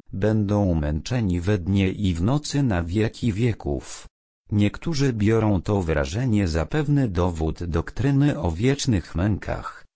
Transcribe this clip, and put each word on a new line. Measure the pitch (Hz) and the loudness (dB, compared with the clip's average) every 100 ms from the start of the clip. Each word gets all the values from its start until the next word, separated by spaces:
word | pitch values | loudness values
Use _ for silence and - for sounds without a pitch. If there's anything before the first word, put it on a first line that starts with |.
| - | -12
będą | 95 104 110 101 104 98 80 | -2 2 2 2 2 2 2
męczeni | 73 78 - 123 104 87 | 0 -2 -2 -2 0 0
we | 85 104 | 0 0
dnie | 85 98 95 | 2 2 2
i | 98 101 | 0 0
w | 82 | 0
nocy | 95 147 - 143 | 0 0 0 0
na | 135 90 | 0 0
wieki | 85 98 107 - 120 | 0 0 0 0 -2
wieków. | 101 120 104 - 69 - - - _ _ _ - | 0 0 -2 -4 -6 -6 -14 -16 _ _ _ -2
Niektórzy | 104 104 - - 151 139 | 2 2 0 -4 0 0
biorą | 113 104 113 110 98 | 2 2 4 4 2
to | 85 101 | 0 0
wyrażenie | 82 76 67 95 131 104 95 | 0 0 -2 -2 0 2 2
za | 80 78 | 0 -2
pewny | 151 147 143 123 | -2 2 2 2
dowód | 87 90 82 80 80 | 0 0 0 -4 -4
doktryny | 85 80 - - 131 139 143 - | -4 -2 -2 -2 0 2 2 2
o | 87 | -2
wiecznych | 80 120 139 - 101 - 80 | 0 0 0 0 0 -2 -2
mękach, | 98 92 - - - - - | -2 -2 -4 -8 -8 -14 -20